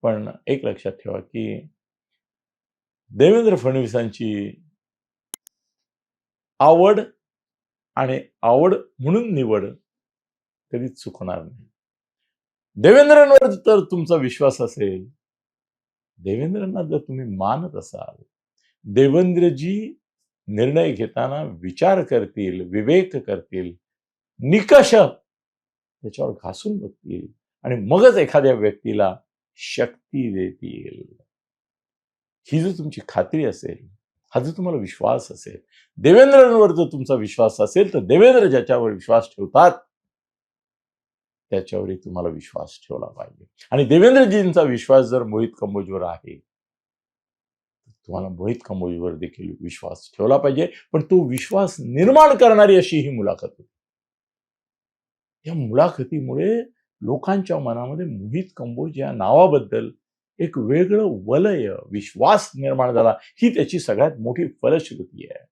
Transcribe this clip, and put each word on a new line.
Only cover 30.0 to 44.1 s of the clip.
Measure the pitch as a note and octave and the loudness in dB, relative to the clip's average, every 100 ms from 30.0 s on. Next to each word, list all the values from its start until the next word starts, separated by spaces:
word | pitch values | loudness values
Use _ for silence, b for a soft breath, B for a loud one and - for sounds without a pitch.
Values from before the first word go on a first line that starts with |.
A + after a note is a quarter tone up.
| _ C#3 B2 | _ -8 -6
देतील, | F#2+ F#2 - F#2+ - - - - _ _ _ _ _ _ _ _ _ _ _ _ _ | -6 -8 -8 -16 -16 -18 -20 -20 _ _ _ _ _ _ _ _ _ _ _ _ _
ही | _ D#3 | _ -4
जर | F3 E3+ | -4 -6
तुमची | D3+ - - | -10 -14 -10
खात्री | - F#2 D#3 C3+ | -6 -4 -4 -6
असेल, | F#2+ - - _ _ _ _ _ C3 | -6 -14 -16 _ _ _ _ _ -6
हा | |
जर | C3 E3 | -6 -8
तुम्हाला | F3+ D#3 | -6 -6
विश्वास | G2 - - B2 - | -8 -6 -4 -4 -6
असेल, | - - - _ _ _ - | -20 -20 -20 _ _ _ -2
देवेंद्रांवर | G#2+ G3 C4+ C#4 B3+ A3+ G#3 | 6 8 8 10 8 8 6
जर | E3+ E3+ | 6 4
तुमचा | D3+ B2+ C3 | -4 -4 -4
विश्वास | G#2 - A2+ - | -4 0 0 0
असेल, | G#2 F3 G3+ | -2 0 0
तर | D3+ | -2
देवेंद्र | F#2+ C#3+ A#3 B3+ G3 | 0 6 6 6 4
ज्याच्यावर | C3 A#2+ B2 A#2 | 0 0 -2 -2
विश्वास | G2 - A2+ A2+ | -6 0 0 0
ठेवतात, | - G2 C3+ F3 F3 _ _ _ _ _ _ _ _ _ _ _ _ _ _ _ _ _ | -12 -2 4 4 4 _ _ _ _ _ _ _ _ _ _ _ _ _ _ _ _ _
त्याच्यावरही | G2 F#2+ G2 F#2+ F#2 | -8 -6 -8 -8 -10
तुम्हाला | - F2+ E2+ | -12 -8 -8
विश्वास | D#2 - - D2+ - | -10 -14 -16 -16 -20
ठेवला | _ - - | _ -14 -14
पाहिजे. | - - _ _ _ b | -16 -20 _ _ _ b
आणि | C3 C3 | -2 2
देवेंद्रजींचा | D#3 A3 | 6 6